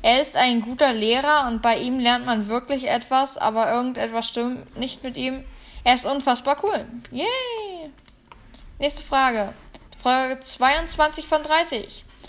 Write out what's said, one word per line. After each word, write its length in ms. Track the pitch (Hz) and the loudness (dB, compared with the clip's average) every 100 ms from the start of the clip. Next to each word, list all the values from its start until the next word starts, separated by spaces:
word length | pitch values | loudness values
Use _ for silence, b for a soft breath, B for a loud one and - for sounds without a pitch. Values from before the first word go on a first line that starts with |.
Er 180 | 226 254 | 4 4
ist 160 | 294 - | 2 2
ein 260 | 254 233 | 4 2
guter 320 | 220 254 285 | -2 2 2
Lehrer 520 | 226 214 247 285 302 254 | 2 2 2 4 2 2
und 140 | 226 | 0
bei 160 | 233 226 | 2 2
ihm 220 | 247 262 | 0 0
lernt 260 | 240 240 247 | 2 2 0
man 220 | 220 202 | -2 -2
wirklich 400 | 233 247 277 254 | -4 -2 -4 0
etwas, 500 | 240 - 262 269 - | -2 0 0 0 0
aber 340 | - 220 226 | 0 2 2
irgendetwas 580 | 240 254 240 233 226 226 | 0 -2 -4 -4 -4 -4
stimmt 480 | 233 240 254 - - | -4 -4 -6 -12 -8
nicht 240 | 247 - | -8 -8
mit 120 | 262 240 | -10 -6
ihm. 280 | 254 262 - B B B | -6 -6 -12 B B B
Er 100 | 240 | 2
ist 140 | 247 - | 2 2
unfassbar 480 | 277 269 240 269 285 | 0 0 0 0 0
cool. 240 | 403 339 - 240 - | 0 -2 -6 -14 -12
Yay! 160 | 247 381 508 494 453 415 359 311 269 - _ _ - b b b - | -6 -4 -4 -6 -8 -10 -12 -16 -18 -20 _ _ -20 b b b -4
Nächste 240 | 285 - | -2 -2
Frage. 500 | - 269 262 226 196 - - - - - | 0 2 4 2 -4 -8 -20 -20 -20 -2
Frage 380 | 247 254 262 262 | 2 2 2 -4
zweiundzwanzig 880 | - - 254 302 339 - 302 311 - | -8 2 2 2 -2 2 2 2 0
von 160 | 311 | 0
dreißig. 640 | 302 311 339 233 - - - B | 2 2 2 -4 -8 -14 -18 B